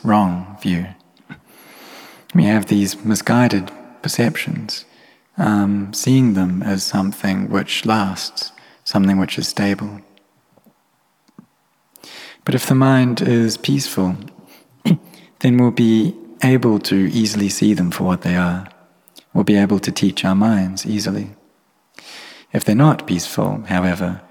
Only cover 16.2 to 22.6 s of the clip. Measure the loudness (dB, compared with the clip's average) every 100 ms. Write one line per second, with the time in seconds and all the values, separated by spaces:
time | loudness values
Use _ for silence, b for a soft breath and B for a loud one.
16.2 | -14 -2 2 4 4 2 0 0 2 0
17.2 | 0 0 -2 0 2 2 0 -2 -2 0
18.2 | 0 0 0 -2 -8 _ _ _ _ -20
19.2 | _ -2 2 4 4 0 -2 -2 -2 0
20.2 | 0 2 2 2 0 -4 -6 -4 -4 -6
21.2 | -8 -14 _ _ _ _ _ -20 B B
22.2 | B B B -4